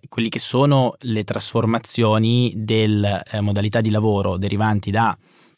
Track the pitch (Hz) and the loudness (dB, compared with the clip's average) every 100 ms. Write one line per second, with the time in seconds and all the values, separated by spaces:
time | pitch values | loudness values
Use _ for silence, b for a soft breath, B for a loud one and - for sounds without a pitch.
0 | - - 113 - - 127 143 139 123 - | -6 -4 -4 -4 -2 0 2 4 2 -2
1 | 127 110 101 - - 117 113 117 - - | -4 -4 -2 -6 -4 -2 0 0 -2 0
2 | 110 110 113 120 123 110 107 110 110 107 | 2 4 2 2 0 -2 -2 2 2 2
3 | 104 98 - 107 104 101 104 117 110 107 | 2 -2 -4 -4 -2 0 0 0 0 2
4 | 110 101 95 90 101 101 110 104 101 104 | 2 2 0 -2 -2 0 0 0 -2 0
5 | 113 - b b b | 0 -2 b b b